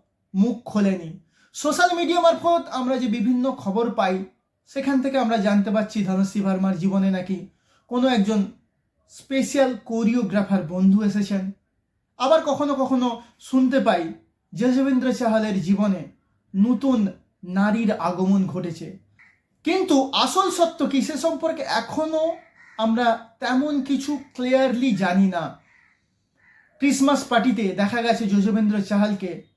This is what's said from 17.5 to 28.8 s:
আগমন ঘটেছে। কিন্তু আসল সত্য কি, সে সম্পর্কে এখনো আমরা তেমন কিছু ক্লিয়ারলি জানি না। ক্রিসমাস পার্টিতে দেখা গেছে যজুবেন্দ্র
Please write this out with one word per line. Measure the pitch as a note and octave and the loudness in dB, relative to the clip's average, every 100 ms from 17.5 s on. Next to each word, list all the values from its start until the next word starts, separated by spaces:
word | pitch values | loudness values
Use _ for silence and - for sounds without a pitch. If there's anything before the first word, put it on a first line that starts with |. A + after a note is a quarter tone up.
| F#3+ G#3 A3+ G#3+ | 0 0 2 0
আগমন | - E3+ F3+ F#3 G3 D3+ | -2 -2 -2 2 2 0
ঘটেছে। | F3 F3 D#3+ D#3+ - _ _ _ _ _ _ | -4 -8 -10 -14 -18 _ _ _ _ _ _
কিন্তু | D#4 F#4+ - C#4 C4+ | -2 0 2 2 2
আসল | - B3+ F#4 F#4+ | 0 0 2 0
সত্য | - E4+ - C#4 | 2 0 0 -2
কি, | C4+ | 0
সে | G#3 D4+ | -2 -2
সম্পর্কে | E4 D4+ D#4+ D#4+ | -2 -2 -4 -4
এখনো | - G#3 A3+ D4+ D#4+ D#4 D#4+ E4 - _ - - | -4 -4 -4 -4 -2 -2 -2 -4 -12 _ -16 -4
আমরা | A3+ A3+ A#3 A3+ - - | -2 0 0 -2 -6 -8
তেমন | B3 B3+ D4+ C#4+ | -2 0 0 -2
কিছু | C4 C4+ D4 C#4 - | -2 -4 -4 -8 -8
ক্লিয়ারলি | - B3+ C4 C4 A#3 C4 | -6 0 2 2 0 0
জানি | F#3 G3 F#3+ F#3+ | 0 0 2 2
না। | F3 D3 - _ _ _ _ _ _ _ _ _ _ _ - | 0 -8 -12 _ _ _ _ _ _ _ _ _ _ _ -2
ক্রিসমাস | C#4 - C#4 C#4 | 0 2 2 2
পার্টিতে | - A#3 B3+ G3+ F#3+ | 2 0 2 0 -2
দেখা | F3 G3+ A#3+ | 0 -2 0
গেছে | A#3 A3+ G#3 | 0 0 2
যজুবেন্দ্র | G3+ G#3 A3 G#3 G#3 | 2 2 2 2 0